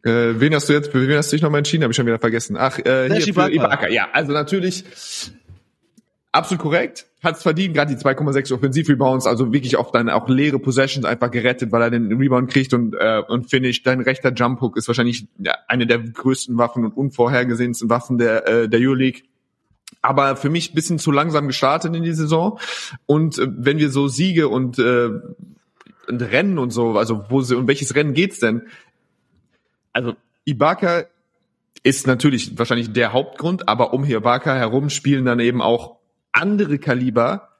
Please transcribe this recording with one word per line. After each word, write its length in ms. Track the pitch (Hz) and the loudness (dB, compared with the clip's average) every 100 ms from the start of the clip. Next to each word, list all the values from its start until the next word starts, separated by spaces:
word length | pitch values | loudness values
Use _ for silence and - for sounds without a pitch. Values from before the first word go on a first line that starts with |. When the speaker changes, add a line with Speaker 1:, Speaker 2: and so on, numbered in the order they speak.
Speaker 1:
äh, 300 | 120 117 117 113 | 2 2 2 2
wen 140 | 139 | 2
hast 140 | 156 143 | 2 2
du 40 | |
jetzt, 200 | 147 147 | 0 2
für 160 | 131 131 | 0 2
wen 80 | 147 | 2
hast 160 | 151 | 0
du 40 | 151 | 0
dich 60 | |
nochmal 160 | 156 147 | 2 0
entschieden? 220 | 143 165 | 0 0
Hab 60 | 135 | 0
ich 60 | 117 | 0
schon 100 | 120 | 0
wieder 120 | 113 | 0
vergessen. 380 | 120 113 - - | 0 -2 -4 -2
Ach, 200 | 127 - | -2 0
äh, 40 | - 131 131 | 0 2 2
Speaker 2:
Serge 60 | - | 0
Speaker 1:
hier 100 | 160 | 0
für 160 | 180 180 | 2 2
Speaker 2:
Ibaka. 20 | 160 147 135 | 2 2 0
Speaker 1:
Ibaka. 120 | - | 0
Ja, 200 | 113 95 | 0 0
also 200 | 139 147 | -2 0
natürlich 520 | 147 147 196 185 180 - - - - - - _ - _ _ _ _ _ _ _ | -2 0 -2 -2 -4 -12 -20 -14 -14 -14 -18 _ -20 _ _ _ _ _ _ _
absolut 300 | 147 170 180 | -2 0 -4
korrekt. 440 | 151 165 - - - _ | 0 -2 -2 -8 -20 _
Hat's 200 | - 165 | -4 -2
verdient, 320 | 165 160 190 | -2 0 -2
gerade 180 | 151 147 | 0 -2
die 60 | 127 | 0
zwei 140 | 143 | -2
Komma 180 | 131 151 | 0 0
sechs 180 | 139 135 | -2 -2
Offensiv-Rebounds, 760 | 127 139 135 147 139 131 131 117 | -2 0 0 2 2 2 2 0
also 260 | 117 123 | 0 0
wirklich 240 | 135 123 - | 0 0 -2
auch 160 | - | 0
dann 160 | 120 117 | 0 0
auch 200 | - 110 | 0 0
leere 300 | 131 147 135 | 2 2 0
Possessions 480 | 139 123 135 139 104 | -2 0 0 0 -4
einfach 240 | 117 123 | -2 -2
gerettet, 400 | 120 117 123 117 | 0 -2 -2 -2
weil 120 | 117 | 0
er 80 | 117 | 0
den 200 | 117 110 113 | 0 0 0
Rebound 340 | 135 127 127 | 2 2 2
kriegt 240 | - 131 | 0 2
und, 200 | 123 117 | 0 0
äh, 280 | - 107 110 - | 0 0 0 -2
und 200 | 120 123 | -6 -2
finisht. 380 | 131 127 120 131 | -2 -2 -2 0
Dein 140 | 127 | 0
rechter 320 | 123 131 131 | 0 0 -2
Jump-Hook 440 | 123 123 127 127 110 | 0 -2 0 -2 -4
ist 120 | 113 | -2
wahrscheinlich, 380 | 117 120 120 107 _ | 0 0 -2 -10 _
ja, 160 | 92 - _ | -6 -6 _
eine 180 | 123 117 | -2 2
der 120 | 117 | 0
größten 580 | 113 113 131 131 - 117 | 0 -4 -2 -2 -2 0
Waffen 260 | 117 127 | 0 0
und 120 | 113 107 | -4 -2
unvorhergesehensten 920 | 139 - 120 131 123 117 123 120 117 | -6 0 2 2 0 0 -2 -2 0
Waffen 280 | 120 - 123 | 0 0 0
der, 300 | 117 110 - | 2 2 2
äh, 200 | 117 113 | 2 4
der 120 | 113 | 2
Euroleague. 420 | 127 131 131 127 _ _ _ _ _ _ - _ | 2 2 0 -2 _ _ _ _ _ _ -20 _
Aber 340 | 123 139 139 | 0 2 2
für 160 | 135 143 | 0 0
mich 240 | 170 165 | -2 -2
bisschen 240 | 156 156 165 | -4 -2 -2
zu 140 | 160 | 2
langsam 340 | 143 165 151 143 | 2 2 0 -2
gestartet 480 | 131 170 156 165 | 0 2 2 -2
in 80 | 165 | -2
die 100 | 170 | -2
Saison. 440 | 160 151 160 185 214 - - - 135 - | -2 0 2 0 -4 -10 -12 -12 -16 0
Und, 320 | 151 160 - | 2 2 0
äh, 80 | 131 | -2
wenn 300 | 110 123 151 | 0 0 2
wir 120 | 151 | 0
so 180 | 135 143 | 2 0
Siege 400 | 123 185 165 151 | 0 2 2 2
und, 320 | 113 127 123 | 0 -2 0
äh, 300 | 120 123 120 101 - - - - _ _ - _ - | 2 4 2 -2 -12 -18 -20 -20 _ _ -20 _ -8
und 140 | 120 | -6
Rennen 360 | 117 120 196 175 | 0 0 2 0
und 140 | 123 | -2
so, 260 | 113 117 104 | 0 2 2
also 280 | 110 110 101 | 0 -2 0
wo 140 | 131 | -2
sie, 140 | 123 123 | 2 0
um 120 | 127 | 2
welches 260 | 143 131 | 0 0
Rennen 200 | 147 151 | 0 0
geht's 260 | 135 196 - | 0 0 0
denn? 220 | 117 117 - - _ _ _ _ _ _ _ _ _ _ _ | -2 -2 -6 -20 _ _ _ _ _ _ _ _ _ _ _
Also 220 | - 120 - _ _ | -4 -4 -8 _ _
Ibaka 600 | - 131 151 185 185 170 175 _ _ _ _ _ _ - | -6 2 2 2 0 0 -4 _ _ _ _ _ _ -2
ist 240 | - 135 135 | 0 0 0
natürlich 500 | 123 151 127 - 107 | 2 2 0 -6 -6
wahrscheinlich 340 | 117 120 113 | -2 -2 -2
der 200 | 107 113 | 0 0
Hauptgrund, 560 | 117 139 - 156 180 - | 0 -4 -6 -4 -2 0
aber 240 | 110 123 | 0 2
um 80 | 127 | 0
Ibaka 500 | 143 113 113 123 151 135 | -2 0 2 0 0 0
herum 340 | 113 127 147 | 0 0 -2
spielen 340 | 139 139 139 | -4 0 2
dann 140 | 127 120 | 2 2
eben 240 | 117 123 | 0 2
auch 360 | 98 117 - - _ _ _ | 0 0 -2 -20 _ _ _
andere 460 | - 180 208 185 143 | 0 0 0 0 -2
Kaliber 720 | - 123 127 117 120 196 - | -2 -2 0 0 0 -2 -10